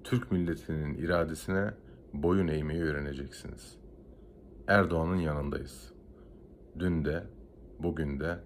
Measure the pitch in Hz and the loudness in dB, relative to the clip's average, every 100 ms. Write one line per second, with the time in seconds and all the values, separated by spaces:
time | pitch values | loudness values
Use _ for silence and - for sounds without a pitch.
0 | - 127 - 92 85 80 - 78 76 71 | 2 0 2 2 2 0 -2 -2 -2 -2
1 | 85 87 80 80 - 95 104 110 - - | 2 2 2 -2 -2 0 0 -4 -16 -20
2 | - - 82 95 87 78 76 80 82 73 | -10 0 4 6 4 2 0 0 0 -2
3 | 71 69 69 - - - - - - - | -4 -6 -8 -10 -14 -14 -16 -18 -20 -20
4 | - - - - - - - 101 90 82 | -20 -20 -20 -20 -20 -16 4 6 6 4
5 | 82 92 82 73 71 69 69 - - - | 2 2 2 0 -2 -4 -6 -12 -18 -20
6 | - - - - - - - - 90 82 | -20 -20 -20 -20 -20 -20 -16 -2 0 2
7 | 73 80 98 - - - - - 87 82 | 2 -2 -4 -14 -18 -18 -20 -4 -2 0
8 | 73 69 76 87 | -2 0 -2 -4